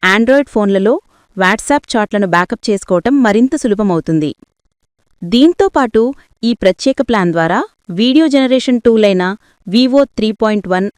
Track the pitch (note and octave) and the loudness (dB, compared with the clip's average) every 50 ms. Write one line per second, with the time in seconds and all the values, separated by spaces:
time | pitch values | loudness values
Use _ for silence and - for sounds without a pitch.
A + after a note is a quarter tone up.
0 | - F#3 F#3+ G#3 A3+ A3+ C4 C#4 C#4+ - - A3 G#3 G3+ G3 F#3+ F#3+ G#3 B3+ F4+ | 0 0 2 2 2 2 2 2 2 0 -2 -2 0 0 0 0 2 0 0 -2
1 | _ _ _ _ _ _ _ G3 F#3 F#3 G3+ A3 - - C#4+ D4 _ _ - A#3 | _ _ _ _ _ _ _ -2 0 0 0 -2 -2 -2 -2 -2 _ _ -4 -4
2 | G#3 - - G#3 G3+ F#3 E3+ F3 F3+ - - G#3+ _ - G#3+ G3 - - F#3+ F3 | -4 -2 -2 -2 -2 0 0 0 0 -2 -6 -8 _ -4 -4 -4 -2 -2 -2 -2
3 | - B3 C#4 C#4+ B3+ A3 G3+ G#3+ A#3+ C4 - D4+ - B3+ G3+ F#3+ G#3+ G3+ F3+ E3 | 0 0 0 2 2 2 2 2 2 0 -2 -2 -2 -2 -2 -2 -2 -2 -2 -2
4 | D#3 - D#3+ D#3 D3+ D3 A2 _ _ _ _ _ _ _ _ _ _ _ _ _ | -2 -2 -2 -2 -2 -4 -8 _ _ _ _ _ _ _ _ _ _ _ _ _
5 | _ _ _ _ - E3+ F#3 A#3+ C4+ E4 F4 _ G4 G4 _ D#4 C4+ A#3 - A3 | _ _ _ _ -8 -2 2 4 4 4 4 _ -2 0 _ -2 -2 0 0 0
6 | A3 B3 C#4 _ _ _ _ _ - A3+ A#3+ - - - F#3 _ - C4 C4+ - | 0 0 -4 _ _ _ _ _ -4 -4 -4 0 0 0 0 _ -2 -4 -2 -2
7 | C4+ - A#3+ G#3+ F#3 F3 E3 E3 E3 E3 F3 A3 D#4+ A4 _ _ _ _ F3+ E3+ | -2 -2 -2 0 0 0 0 0 -2 0 0 -2 -4 -6 _ _ _ _ -4 -2
8 | A3 B3 C4 D#4 D#4+ D#4+ C4 C#4 C4+ B3+ B3+ C4 - - B3+ A#3+ - B3 A3+ A3 | -2 2 2 2 2 2 2 0 0 2 0 -2 0 0 -2 0 2 2 2 4
9 | G#3+ G3+ G3 F#3 F3+ F#3 G3 G#3+ _ _ _ _ _ - F3 A3+ B3+ C4 B3 C#4 | 2 2 2 2 -2 -4 -6 -8 _ _ _ _ _ -2 0 0 2 2 2 2
10 | C#4+ C4+ _ - G#3+ A3 A3 _ A3+ A3 G#3+ G#3 F#3+ F3 F#3 F#3 F#3+ G#3 - | 0 0 _ -4 -4 -4 -2 _ -2 -2 -2 -2 -4 -2 -4 -2 -2 -4 -8